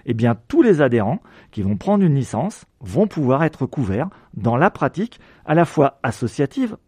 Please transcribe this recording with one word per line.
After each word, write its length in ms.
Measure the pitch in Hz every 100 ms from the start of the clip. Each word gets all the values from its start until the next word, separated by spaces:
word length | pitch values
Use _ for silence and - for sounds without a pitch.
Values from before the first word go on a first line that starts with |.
eh 100 | -
bien, 220 | 117 120 113 _
tous 160 | 294
les 200 | 254 165
adhérents 380 | 135 117 104 175 - - -
qui 120 | -
vont 140 | 98 104
prendre 280 | - 208
une 100 | 185
licence 520 | 139 123 101 165 - - _
vont 260 | 104 107 208
pouvoir 360 | - 131 135
être 240 | 160 - 131
couverts 420 | - 107 95 175 - _
dans 220 | - 107 120
la 140 | 185
pratique, 480 | - 135 160 226 - - _
à 100 | -
la 100 | 165
fois 340 | 165 - 139 -
associative, 760 | 131 - 117 - 139 - 247 214